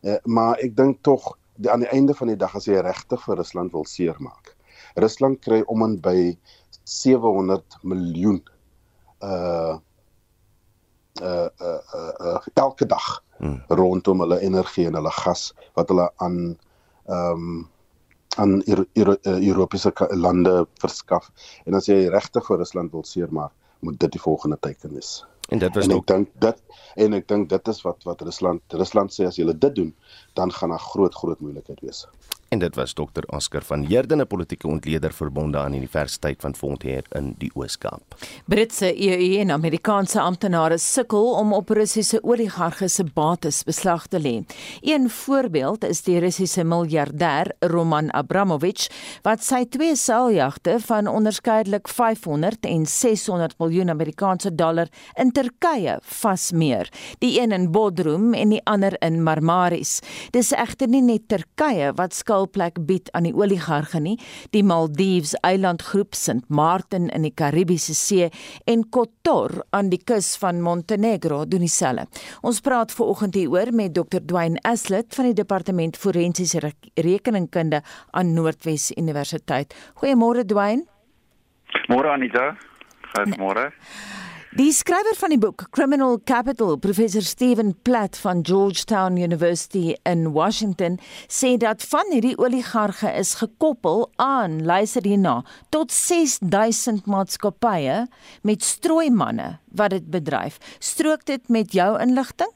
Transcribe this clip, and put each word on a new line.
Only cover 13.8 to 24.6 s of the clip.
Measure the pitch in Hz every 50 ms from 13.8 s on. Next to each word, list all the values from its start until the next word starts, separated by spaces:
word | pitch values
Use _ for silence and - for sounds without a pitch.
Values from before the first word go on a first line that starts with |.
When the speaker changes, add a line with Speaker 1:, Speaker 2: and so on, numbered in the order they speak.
| 92 90 90 92 - 101 95 92
Speaker 1:
hulle | 87 82 87 90
energie | 95 98 92 95 90 - - - 87
en | 82 80
hulle | 80 151 80
gas | - - - 92 87 - - - - _ - _ _
wat | - 87 -
hulle | 98 90 87 87 -
aan, | _ 90 90 90 - 175 170 170 - _ _ _ _ _ _ _ _ _
ehm, | - 92 87 87 87 85 82 85 85 85 82 85 - _ _ _ _ _ _ _ _ _ _ _ _ -
aan | - 104 98 95 98 -
Euro-, | - 101 95 95 - _
Euro-, | 113 107 95 98 95 _
eh, | 98 92 92 98 101
Europese | 92 90 95 87 - 98 - 101 -
ka-, | - 98 85
lande | 98 92 85 90 90 90 90 92 92 90 85 - _ _ -
verskaf. | 92 - - - - 92 - - - _ _ - - - - -
En | - 90
as | 98 -
jy | - 101 98 95 90
regtig | 85 101 - - _ 120 113
vir | - 104 85
Rusland | 87 - - 92 85 82 76
wil | 82 78
seermaak, | - - 90 87 80 76 78 73 71 _ _ _ _ _ _
moet | - 82 78 -
dit | - 82 -
die | -
volgende | - - 78 - - 76 78 -